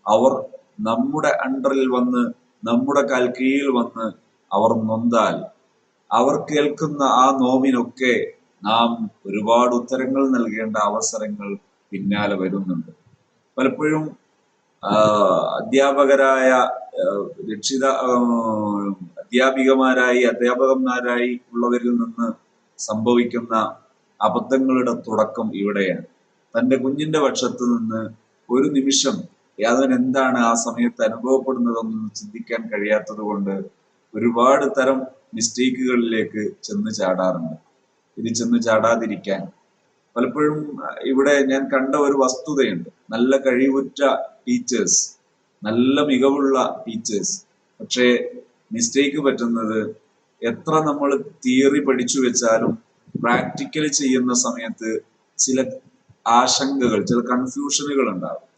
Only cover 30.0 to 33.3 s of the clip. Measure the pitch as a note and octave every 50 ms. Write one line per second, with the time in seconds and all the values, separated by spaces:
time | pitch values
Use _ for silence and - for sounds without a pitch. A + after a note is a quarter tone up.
30 | B2+ C3 B2+ C3+ C3 B2+ B2 A#2+ A#2 A#2 A#2 A#2 - A#2+ A2+ A#2+ A#2+ A#2 - -
31 | A2+ A2 A2+ A#2 A2+ B2+ C3+ C3+ B2 C3+ C3 B2 A#2+ A#2+ A#2 A2+ A2+ A2 A2 A2
32 | A2 G#2 - - G#2 - - A#2 A#2 - A#2 A2+ A2 A2 G#2+ G2+ G2+ G#2 G#2+ G#2+
33 | G#2+ A2 G#2 G#2+ G#2+ G#2